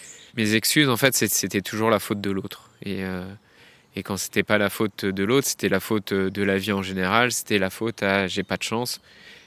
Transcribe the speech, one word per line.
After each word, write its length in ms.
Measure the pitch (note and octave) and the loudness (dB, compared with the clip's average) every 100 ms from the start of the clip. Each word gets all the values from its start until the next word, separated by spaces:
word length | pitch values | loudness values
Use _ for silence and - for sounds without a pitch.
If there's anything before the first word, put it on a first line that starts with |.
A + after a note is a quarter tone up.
| - - - - | -20 -20 -10 -2
Mes 180 | G#2+ | 2
excuses, 340 | A2 - D#3 C#3+ | 2 4 4 4
en 80 | A2+ | 4
fait, 200 | C3+ - | 4 4
c'est, 120 | G#2+ | 0
c'était 340 | - G2 G#2 | 0 0 -2
toujours 280 | - A2 A2 | -2 0 2
la 100 | G#2 | 2
faute 220 | - G#2 | 0 -4
de 80 | G2+ | -2
l'autre. 400 | F#2+ G2 - - _ | -4 -6 -14 -20 _
Et, 200 | G2 G2 | -10 -6
euh, 220 | F#2+ F#2 F#2 G2 _ - - - _ G2+ | -6 -6 -10 -14 _ -20 -20 -20 _ -10
et 80 | |
quand 120 | F#2+ F#2+ | -6 -6
c'était 280 | - G#2+ | -2 -2
pas 140 | - G#2 | 2 2
la 120 | G2+ | 2
faute 360 | - G#2+ - G2+ | 0 -4 -2 -4
de 180 | F#2+ | 0
l'autre, 240 | G2+ C3+ - | 2 2 0
c'était 220 | - G2+ | -2 0
la 100 | F#2+ | 0
faute 340 | - A2 - | 0 -2 0
de 300 | G2 F#2+ G2 | -2 0 0
la 140 | G2 G2 | 0 0
vie 140 | G2 | 0
en 120 | G2 | -2
général, 480 | F#2+ F#2+ F#2 A2 B2 | -2 -2 2 4 4
c'était 260 | A#2 - G#2 | 0 0 0
la 140 | F#2+ | 0
faute 320 | - A2+ - | -2 -4 0
à « 240 | G2+ G2 F#2+ | 2 2 2
j'ai 160 | G2 | -2
pas 140 | F#2 F#2 | -2 -4
de 60 | |
chance ». 380 | - A2+ B2 - - - - - | -2 -4 -4 -8 -14 -20 -20 -20